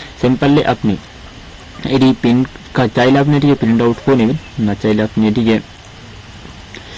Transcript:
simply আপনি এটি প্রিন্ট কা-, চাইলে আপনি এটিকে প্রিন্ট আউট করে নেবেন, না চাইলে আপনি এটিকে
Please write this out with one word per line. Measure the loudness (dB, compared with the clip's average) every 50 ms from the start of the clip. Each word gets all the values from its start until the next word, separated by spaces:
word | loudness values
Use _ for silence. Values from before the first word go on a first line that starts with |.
| -18 -18 -10 -4
simply | 0 0 0 2 2 2 2 2 2 0 -2
আপনি | -2 -2 -2 -4 -4 -6 -14 -20 -20 -20 -20 -20 -20 -20 -20 -20 -20 -20 -20 -16 -10 -6 -2 0
এটি | 2 2 2 2 2
প্রিন্ট | 0 0 2 2 0 -2 -6 -14 -18 -8 -4
কা-, | -2 -2 0 0 2
চাইলে | 2 4 4 2 2
আপনি | 2 2 2
এটিকে | 4 2 2 2
প্রিন্ট | 2 2 2 2 2
আউট | 2 0 0 0
করে | 2 2 4
নেবেন, | 2 2 0 -2 -6 -10 -6 -4 -2 -2
না | -2 -2
চাইলে | 0 0 0 0 0 -2
আপনি | 0 0 0 0
এটিকে | 0 0 0 0 0 0 -2 -6 -16 -20 -20 -20 -20 -20 -20 -20 -20 -20 -20 -20 -20 -20 -20 -20 -20 -20 -20 -20 -20 -20 -20 -20 -18